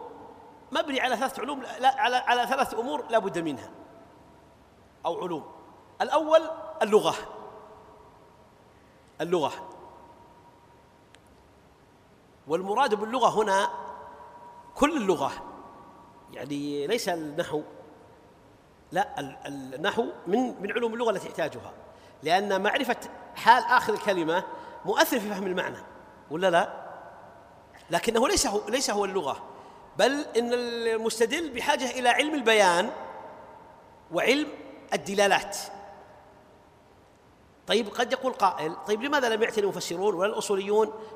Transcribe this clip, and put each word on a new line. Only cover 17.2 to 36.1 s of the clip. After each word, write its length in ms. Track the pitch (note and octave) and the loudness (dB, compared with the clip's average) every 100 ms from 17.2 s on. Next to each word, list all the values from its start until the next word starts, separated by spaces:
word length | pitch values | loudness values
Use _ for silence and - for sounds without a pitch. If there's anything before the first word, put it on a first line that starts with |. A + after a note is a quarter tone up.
| D#3 D3 E3 D3+ D3+ - - - - - - - - - _ - - | -4 -6 -4 -4 -6 -14 -20 -20 -20 -20 -20 -20 -20 -20 _ -20 -6
لا، 280 | E3 G3+ - | -2 -2 -4
ال-، 180 | C#3 C#3 C#3+ C#3 C3 C3 | -10 -10 -12 -12 -10 -4
النحو 300 | F#3 G3+ B3 - - | -2 0 -2 -6 0
من، 340 | G#3 B3+ F#3+ | 0 0 -2
من 100 | G3 | -6
علوم 220 | G#3+ A#3 | -2 -2
اللغة 180 | A3+ A#3 | 0 0
التي 160 | F#3+ - | 0 -4
يحتاجها، 440 | - D#3 A#2+ G2+ - - - - - | -4 -4 -6 -14 -18 -20 -20 -20 -8
لأن 400 | C#3+ F3+ G3+ F#3+ | 2 2 2 2
معرفة 340 | G3+ C#4 C4+ - - - - - | 2 2 0 -2 -6 -16 -16 2
حال 280 | G#3+ B3 | 6 6
آخر 300 | - B3 - | 6 4 4
الكلمة 500 | G#3 G#3 F#3 D#3+ F3 F#3 - - - E3 | 0 0 0 2 0 -2 -8 -14 -8 0
مؤثر 340 | A3+ D#4+ C4 | 2 4 2
في 100 | G#3 | -2
فهم 180 | G3 G3 | -4 -4
المعنى، 360 | F3+ C3+ A#2+ - - - - - | -4 -4 -8 -14 -20 -20 -20 -10
ولا 180 | D#3 F#3+ | 0 4
لا؟ 200 | E3+ G3+ - - - - - - - - - - - - | 4 4 -2 -14 -16 -18 -20 -20 -20 -20 -20 -20 -20 -4
لكنه 380 | E3+ A#3 A3+ C#4 | -2 2 4 4
ليس 200 | G4 B3+ | 4 2
هو، 140 | G#3 G#3 | 0 -2
ليس 220 | B3 C4 | -2 0
هو 160 | G#3 G3 | 0 0
اللغة، 320 | F#3+ D3 A#2 - - - - - - | 0 -2 -4 -8 -18 -20 -20 -8 2
بل 280 | A3+ C#4+ D4 A3+ | 2 2 -2 -2
إن 160 | A#3+ | 0
المستدل 960 | A#3+ A#3+ A#3 A3+ A3+ A3+ - A3 D4 E4 | 0 -2 -4 -2 0 0 0 2 0 -4
بحاجة 400 | B3 C#4 D4 B3 | -2 0 0 0
إلى 200 | B3 B3 | 2 4
علم 240 | A#3 D4+ | 4 2
البيان 580 | D#4 A3+ A3 F#3+ E3+ G#3+ - - - - - - - - - - - - | 2 6 8 8 6 2 -2 -12 -14 -16 -18 -20 -20 -20 -20 -20 -20 -6
وعلم 360 | E3+ D#3 C#4 D4+ - - - - | 0 4 2 0 -8 -16 -18 -6
الدلالات. 640 | G3+ - G3 G3+ F3 - - - - - - - | -4 0 2 4 4 0 -10 -10 -14 -16 -20 -20